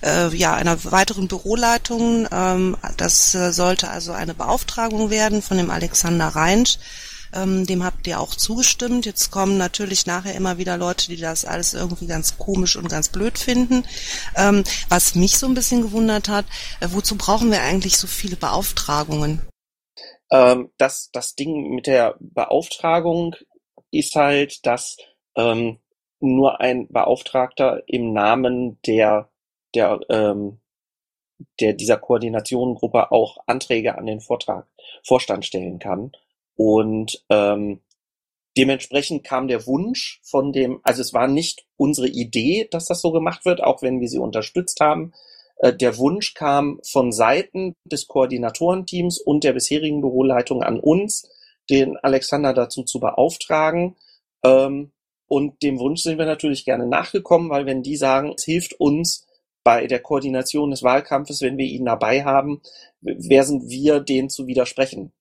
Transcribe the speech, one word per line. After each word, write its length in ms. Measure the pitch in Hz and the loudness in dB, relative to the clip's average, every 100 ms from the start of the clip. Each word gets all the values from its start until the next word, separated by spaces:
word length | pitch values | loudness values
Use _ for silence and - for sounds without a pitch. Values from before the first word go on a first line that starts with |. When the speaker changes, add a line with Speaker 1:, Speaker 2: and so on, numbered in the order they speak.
Speaker 1:
äh, 320 | 147 160 175 | 0 2 2
ja, 200 | 165 170 | 2 2
einer 300 | 160 170 165 | 2 2 0
weiteren 440 | 170 185 196 208 185 | 2 2 2 0 -4
Büroleitung. 1000 | 185 190 226 233 233 - 233 233 233 226 | -6 -4 0 2 0 0 -2 2 2 0
Ähm, 460 | 170 185 185 185 - - - | 0 0 2 0 -2 -6 -2
das, 380 | 175 - - | 2 2 2
äh, 180 | 185 180 | 2 0
sollte 380 | 170 180 185 - | 2 2 2 -2
also 220 | - 170 | -6 -8
eine 200 | 175 165 | -8 -8
Beauftragung 760 | 165 - 247 - - 226 214 214 | -6 -2 -2 -2 -4 -2 0 0
werden 320 | 214 214 214 | 2 2 0
von 160 | - 190 | 0 0
dem 120 | 175 | 0
Alexander 580 | 165 170 - 170 170 160 | -2 -2 0 2 2 0
Reinsch. 500 | 156 160 202 247 - - - - - - | 2 4 4 4 0 -6 -18 -16 -16 -12
Ähm, 320 | 180 196 190 185 | -6 -2 0 0
dem 180 | 185 | -2
habt 220 | 180 - - | -2 -4 -6
ihr 140 | 165 | -4
auch 140 | - | -6
zugestimmt. 680 | - - 226 254 - 240 247 | -4 -4 0 0 0 -2 -2
Jetzt 280 | 220 196 - | -2 -4 -4
kommen 260 | 196 190 196 | 0 2 2
natürlich 480 | 180 - 202 190 - | 0 -4 -4 -2 -2
nachher 280 | 175 190 - | -4 -6 -4
immer 200 | 196 175 | -4 -2
wieder 200 | 185 175 | -4 -2
Leute, 320 | 175 180 - | -2 -2 -4
die 80 | 170 | -4
das 280 | 165 160 | -6 -6
alles 300 | - 160 175 | -4 -4 -4
irgendwie 320 | - 175 170 170 | -2 -4 -4 -4
ganz 320 | 165 165 - | -2 -2 -4
komisch 380 | - 190 180 - | -4 0 0 0
und 120 | 170 | -4
ganz 200 | 156 156 | -4 -4
blöd 300 | 185 214 - | -2 -2 -2
finden. 460 | - 247 247 254 247 - - - - - | 0 0 2 0 -2 -10 -10 -8 -4 2
Ähm, 260 | 202 202 196 - - | 4 4 2 -4 0
was 280 | 175 - 175 | 2 4 4
mich 200 | 190 - | 4 4
so 100 | 269 | 2
ein 80 | |
bisschen 280 | 254 240 240 | 0 2 2
gewundert 460 | 226 214 226 214 208 | 0 2 2 0 0
hat, 180 | 208 202 - - - | -2 -2 -8 -10 -6
äh, 80 | 175 | -4
wozu 240 | 180 - 208 | -2 -2 -2
brauchen 340 | - 214 233 | 0 2 4
wir 100 | 208 | 2
eigentlich 380 | 127 190 185 - | 2 0 2 0
so 80 | 185 | 0
viele 300 | - 202 175 | -6 -6 -4
Beauftragungen? 1080 | 147 135 202 - - 147 151 151 156 156 - _ _ _ _ - - - _ | -2 -2 -2 -4 -2 -2 0 -2 0 -2 -4 _ _ _ _ -20 -20 -20 _
Speaker 2:
Ähm, 400 | 135 123 127 123 _ | 6 6 6 0 _
das, 320 | 135 - - | -2 -2 -10
das 220 | 123 - | -10 -10
Ding 360 | - 143 151 147 | -8 -6 -4 -4
mit 120 | 127 135 | -6 0
der 300 | 131 117 - | 2 2 -2
Beauftragung 1160 | 90 - - 143 170 - 170 170 170 170 170 - _ _ _ _ _ | -10 -6 0 0 -2 -4 0 0 0 -2 -2 -8 _ _ _ _ _
ist 240 | - 147 | -4 -2
halt, 500 | 156 143 143 143 - - | 2 2 4 0 -2 -2
dass, 300 | 120 - - - _ _ - | -2 -4 -14 -20 _ _ 0
ähm, 420 | 117 113 117 113 _ _ _ _ | 0 2 -2 -6 _ _ _ _
nur 400 | 139 131 135 - | 0 4 4 4
ein 280 | 127 127 110 | 0 0 -2
Beauftragter 920 | 120 - 123 - 131 127 - 135 - - | 0 2 0 0 -2 -2 0 0 0 -4
im 260 | 127 117 | -4 -2
Namen 680 | 107 104 120 127 123 127 - - | 0 2 2 2 0 -4 -6 0
der, 440 | 110 107 107 107 _ _ _ _ | 4 4 2 -2 _ _ _ _
der, 260 | 120 101 104 - | 0 2 0 0
ähm, 520 | 113 107 101 101 107 _ _ _ _ _ _ _ _ - - | 2 2 0 -4 -10 _ _ _ _ _ _ _ _ -20 0
der, 140 | 107 | 0
dieser 240 | 104 107 113 | 2 2 0
Koordinationengruppe 1120 | - 120 117 113 107 127 127 117 113 120 - | 2 0 0 -4 -4 -2 -2 -2 0 0 4
auch 240 | 120 110 - - | 4 2 -4 -6
Anträge 520 | 120 - 117 113 - | -4 -2 -2 -2 -4
an 80 | 110 | -6
den 140 | 107 | -8
Vortrag, 460 | - 120 - 95 - _ - - | -6 -6 -4 -8 -8 _ -20 -20
Vorstand 400 | - 127 - 98 | 2 2 2 -6
stellen 340 | 95 95 92 92 | -4 -6 -8 -10
kann. 340 | 101 92 117 _ _ _ _ - | -6 -6 -6 _ _ _ _ 0
Und, 680 | 110 107 110 110 110 - _ | 4 6 4 -2 -4 -10 _
ähm, 540 | 107 101 104 104 98 _ _ _ _ _ _ _ - | 2 4 0 -4 -8 _ _ _ _ _ _ _ 2
dementsprechend 680 | 131 131 - 139 143 151 | 2 2 -2 -4 -2 -8
kam 220 | - 131 131 | -4 -4 -2
der 200 | 120 113 | -4 -2
Wunsch 540 | 135 202 254 - - | -2 -2 -6 -8 -12
von 280 | - 143 139 | -4 -2 0
dem, 280 | 135 127 127 | 0 -2 0
also 200 | - 123 | -2 -2
es 100 | 123 | -2
war 160 | 123 127 | 0 2
nicht 380 | 139 170 - _ _ | 0 -2 -8 _ _
unsere 320 | 143 143 131 | 0 2 -2
Idee, 580 | - 120 113 120 196 220 | -2 -4 -2 0 0 -2
dass 160 | 165 170 | -6 -4
das 160 | 175 | -2
so 100 | 170 | 0
gemacht 320 | 160 160 170 | 0 -2 -2
wird, 180 | - 180 | -2 2
auch 200 | - 135 | 2 0
wenn 180 | 131 127 | 0 -2
wir 80 | 123 | -2
sie 100 | 127 | -4
unterstützt 600 | 123 113 107 - 180 - | -4 -4 -4 -4 -4 2
haben. 320 | 151 160 165 _ _ - _ _ | 2 2 -4 _ _ -20 _ _
Äh, 160 | 127 | 0
der 240 | 98 123 110 | 2 0 2
Wunsch 340 | 135 185 208 | 0 0 -6
kam 480 | - 151 143 143 - | -4 0 0 0 -6
von 300 | - 143 123 | -2 0 0
Seiten 600 | 110 113 143 196 190 190 170 | 2 2 2 -2 -6 -8 -8
des 240 | _ 147 - | _ -10 -4
Koordinatorenteams 1120 | - 127 127 117 - 170 190 185 180 175 175 | 0 0 0 -4 -2 0 0 -2 -4 -2 -2
und 260 | - 147 | 0 2
der 80 | 147 | 2
bisherigen 480 | 127 - 151 156 147 | 0 0 -2 -2 -2
Büroleitung 600 | 139 127 135 127 120 127 | 0 2 2 2 0 -2
an 180 | - 117 | -2 0
uns, 480 | - 170 208 - - _ _ _ - | 2 2 2 -6 -10 _ _ _ 2
den 300 | 139 135 - | 4 4 0
Alexander 560 | 139 135 - 143 143 | 0 0 0 -2 0
dazu 280 | 127 120 - | 0 -2 -4
zu 160 | 120 123 | -8 -4
beauftragen. 960 | 120 - 135 - - 156 156 170 175 180 _ _ _ _ | -4 2 0 0 -2 0 2 0 -2 -6 _ _ _ _
Ähm, 480 | 127 131 135 139 143 _ _ _ _ | 6 6 4 -2 -10 _ _ _ _
und 340 | 143 143 - | 0 0 -2
dem 160 | 147 135 | -2 0
Wunsch 240 | 127 170 | -2 -2
sind 160 | 165 160 | -4 -2
wir 80 | 160 | -2
natürlich 380 | 156 151 135 | 0 -2 -2
gerne 220 | - 120 120 | -2 -2 0
nachgekommen, 640 | 143 180 202 190 170 170 | 0 0 -6 2 2 4
weil 160 | 143 139 | -2 -2
wenn 160 | 131 | -4
die 140 | 127 147 | -4 -2
sagen, 360 | 135 135 147 - | 2 2 0 -6
"Es 80 | |
hilft 360 | - 165 170 - | -2 -2 -4 0
uns 460 | 147 147 170 - _ _ _ _ | 2 2 -2 -4 _ _ _ _
bei 220 | - 117 117 | 4 4 2
der 140 | 123 | -4
Koordination 680 | - 143 135 131 127 151 147 | -2 -4 -2 -4 -2 -2 -2
des 120 | 135 | 0
Wahlkampfes, 600 | 127 131 - 139 147 143 | 2 2 0 -4 -4 -4
wenn 160 | 131 135 | -4 -2
wir 80 | 131 | -6
ihn 180 | 120 | -4
dabei 400 | 127 113 123 131 | -4 -2 0 0
haben", 380 | 139 135 139 143 - - - _ | 2 0 0 -6 -12 -20 -20 _
w-, 160 | - - | -10 -10
wer 260 | - 135 | 4 4
sind 240 | 135 143 120 | 6 -2 -4
wir, 320 | 127 147 147 | -2 2 2
denen 300 | 143 131 135 | 2 -2 -2
zu 160 | - 127 | -8 -4
widersprechen? 640 | 127 120 - 135 - - _ | -2 -2 -2 -4 -4 -16 _